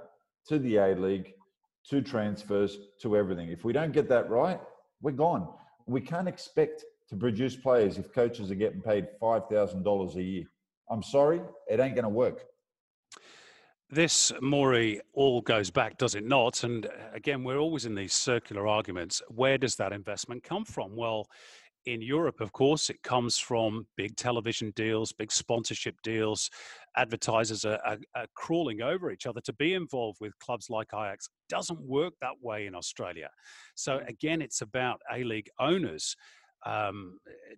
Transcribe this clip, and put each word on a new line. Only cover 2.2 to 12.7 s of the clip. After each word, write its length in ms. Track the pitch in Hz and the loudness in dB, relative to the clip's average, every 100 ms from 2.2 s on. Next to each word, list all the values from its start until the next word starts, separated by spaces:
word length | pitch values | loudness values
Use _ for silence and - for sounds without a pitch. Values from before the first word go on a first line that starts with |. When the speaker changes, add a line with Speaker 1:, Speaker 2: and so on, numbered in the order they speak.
| 104 98 - 101 101 101 - - | -2 -2 0 2 2 -2 -16 -8
Speaker 1:
to 160 | 117 104 | 2 2
everything. 320 | 95 90 82 | 2 -2 -6
If 160 | 85 117 | -4 0
we 80 | |
don't 180 | 123 160 | 0 2
get 160 | 143 139 | 2 4
that 200 | 123 95 | 4 4
right, 320 | 117 165 185 - - _ _ | 2 2 0 -8 -20 _ _
we're 100 | 147 | -4
gone. 380 | 131 165 127 80 - - _ - | 2 2 2 -4 -12 -20 _ -4
We 140 | 123 | -4
can't 260 | - 165 180 | -2 -4 -4
expect 580 | - - - 151 - - - _ | -6 -2 2 2 0 -14 -20 _
to 60 | 190 | -2
produce 400 | 123 107 131 127 | 0 2 0 0
players 420 | 135 123 101 87 | 4 6 6 2
if 160 | 92 | -2
coaches 380 | - 120 117 98 | 2 2 0 -6
are 40 | 95 | 0
getting 260 | 107 95 | 0 0
paid 260 | 110 104 90 - | 0 0 0 -2
five 280 | 113 113 - | 2 2 2
thousand 340 | 107 98 92 | 2 2 0
dollars 320 | 95 101 90 85 | 0 0 0 -4
a 40 | |
year. 220 | 92 95 78 _ _ _ - | -4 -4 -8 _ _ _ -8
I'm 140 | 113 | -6
sorry, 380 | 95 139 147 170 180 - - | 0 4 4 4 -2 -10 0
it 120 | 113 | 2
ain't 140 | 135 123 | 2 0
gonna 140 | 113 | 0
work. 360 | 107 117 - - _ _ | 2 2 0 -10 _ _